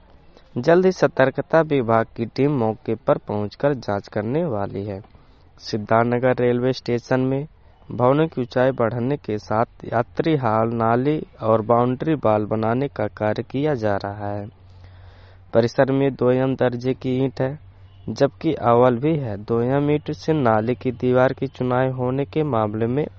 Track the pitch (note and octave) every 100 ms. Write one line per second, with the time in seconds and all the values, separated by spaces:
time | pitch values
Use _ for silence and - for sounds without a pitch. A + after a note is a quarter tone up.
0 | - - - - _ B2 B2+ F3 F#3 F#3
1 | C#3+ - C3+ C3 - D#3+ D#3 C#3+ A2+ A2+
2 | A2+ - A2+ - C#3+ C#3+ A2 G#2+ - A2
3 | - D3 - G#2 G#2 - C#3+ C3+ - G2+
4 | - G#2+ G#2+ C#3+ F3 G#2 G2+ G2 G#2 F#2+
5 | - - - - - - - A2+ G#2 A2+
6 | A#2+ A#2+ B2+ B2 B2 A#2+ B2+ B2+ - A#2+
7 | - B2+ C3 C3+ D3+ - - - - A2+
8 | B2 C#3+ D#3+ - B2 B2+ C3 B2+ A2+ A#2+
9 | A#2+ C#3+ - G#2+ - G#2+ A#2+ - - A#2
10 | B2 - D#3+ D3+ B2+ A2 A2+ A#2 A2+ A#2+
11 | C3+ D#3 - - A2 A2 G#2+ A#2 B2 B2+
12 | D#3+ D3 A2 G#2+ G#2 A2 A2 A#2+ C#3+ -
13 | G#2+ - G#2+ G#2+ A#2 C3 D3+ C3+ G#2+ G2
14 | G2+ G2+ G2+ G#2 G2+ - - - - -
15 | - - - - - A2+ A#2 - C3 C3+
16 | C#3 B2+ B2 B2+ C3+ C3 B2+ B2 B2+ B2+
17 | C3 B2+ C3+ - C3 D3+ - - - -
18 | - A2 C#3 - E3 - A2+ A#2+ B2+ A#2
19 | D3 D#3+ B2 G2+ G#2+ A#2 B2 C#3 D3 D3
20 | D3+ D3+ - D#3 A#2+ A2 A2+ B2+ B2+ A#2+
21 | B2 B2+ B2+ C3 C3+ - B2+ B2 C3 C3
22 | B2 C3+ C#3 D#3 D3+ A#2 G#2+ A2 A#2 C3
23 | -